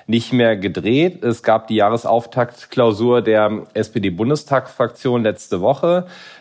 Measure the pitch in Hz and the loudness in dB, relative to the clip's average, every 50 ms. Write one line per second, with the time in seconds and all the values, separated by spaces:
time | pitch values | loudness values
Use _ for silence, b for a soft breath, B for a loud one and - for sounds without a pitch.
0 | B - 110 117 113 - 131 123 120 113 110 98 92 98 90 92 - 104 127 139 | B -2 -2 -2 0 0 0 2 2 2 2 0 -2 -4 -6 -4 -2 0 2 2
1 | 165 180 170 - - 120 117 - - - 110 110 - - 110 107 104 104 113 117 | 2 0 -2 -2 -4 -4 -4 -2 0 2 2 2 0 -2 0 2 2 2 2 0
2 | - - 110 117 117 - - 131 123 - - - - - - 127 120 113 107 101 | 0 0 0 0 0 -2 -4 -4 -4 -4 -6 -12 -20 -6 0 2 2 2 2 2
3 | 113 120 123 123 110 110 110 107 107 107 107 101 - - _ 110 107 - - 117 | 2 2 2 2 2 2 2 2 2 2 0 -4 -8 -8 _ -6 -6 -4 -4 -4
4 | 98 98 87 85 110 123 151 147 - - 143 131 127 - - - 123 110 - - | -4 -2 -2 -2 -2 -2 -2 -2 -2 -2 -2 -2 -2 -4 -4 -4 -4 -4 -4 -4
5 | - 131 123 120 113 107 101 - - - 104 90 90 113 143 - - 170 175 180 | -2 -2 0 0 0 0 -2 -4 -6 -6 -4 0 0 0 0 0 0 0 0 0
6 | 180 180 B B B B B B | -2 -4 B B B B B B